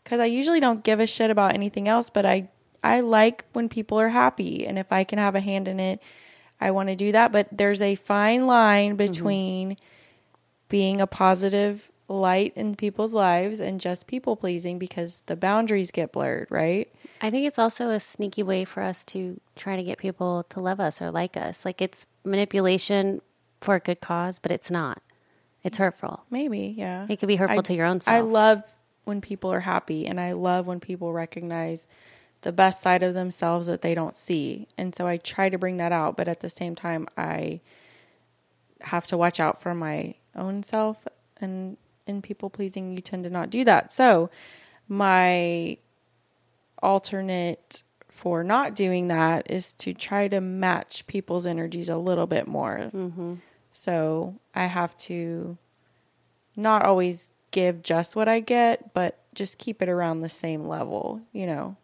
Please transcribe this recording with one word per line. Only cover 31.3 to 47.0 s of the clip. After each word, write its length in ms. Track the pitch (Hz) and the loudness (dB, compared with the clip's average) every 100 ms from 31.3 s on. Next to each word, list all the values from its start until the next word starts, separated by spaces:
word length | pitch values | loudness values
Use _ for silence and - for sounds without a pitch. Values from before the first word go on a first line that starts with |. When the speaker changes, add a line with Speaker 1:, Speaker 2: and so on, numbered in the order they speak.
| - 170 165 165 165 - _ - - _ _ | -10 -8 -6 -6 -8 -14 _ -20 -20 _ _
Speaker 1:
the 100 | - | -4
best 300 | 175 190 185 | 4 4 4
side 220 | 185 180 | 2 4
of 100 | 185 | 2
themselves 540 | 180 180 175 170 170 170 | -2 -4 -2 0 0 -2
that 140 | 170 | -4
they 120 | 165 170 | -2 -2
don't 200 | 160 - | -4 -6
see. 500 | - 170 139 - 214 - | -4 -2 -2 -8 -12 -8
And 160 | 180 | -8
so 140 | - 180 | -4 -2
I 80 | 170 | -2
try 320 | - - 190 | -4 0 0
to 100 | 185 | 2
bring 200 | 185 180 | -2 -2
that 160 | 170 | 0
out, 240 | 170 156 - | 0 0 0
but 100 | - | -2
at 140 | 165 | -4
the 80 | 170 | -8
same 260 | - 175 170 | -8 -8 -6
time, 320 | 170 165 - - | -6 -6 -6 -6
I 440 | 156 160 160 170 _ _ _ _ _ _ _ _ _ _ _ _ | -6 -4 -6 -8 _ _ _ _ _ _ _ _ _ _ _ _
have 260 | - 175 - | -6 -6 -2
to 100 | 175 | 0
watch 220 | 170 - | 0 2
out 220 | 156 - | 0 -2
for 120 | - | -4
my 420 | 175 156 151 - - _ - | -6 -4 -6 -6 -12 _ -10
own 260 | 185 196 | -8 -8
self 440 | 202 220 220 214 - _ _ - | -4 -2 -2 -4 -12 _ _ -12
and 380 | 196 185 185 - _ _ - | -10 -8 -10 -12 _ _ -10
in 140 | 202 | -8
people 280 | - 208 196 | -8 -10 -10
pleasing, 440 | - 196 190 185 | -6 -8 -6 -8
you 80 | 185 | -8
tend 220 | - 185 | -8 -8
to 60 | 175 | -6
not 200 | 180 175 | -4 -4
do 140 | 220 247 | 2 6
that. 260 | 185 - | 6 4
So 380 | - 262 180 170 - - - - _ - | 4 8 8 4 -4 -20 -20 -20 _ -8
my 880 | 202 196 185 180 180 175 170 165 - _ _ _ _ _ _ _ _ _ - | 0 4 6 6 4 0 -2 -4 -8 _ _ _ _ _ _ _ _ _ -4
alternate 1000 | - 196 | 0 2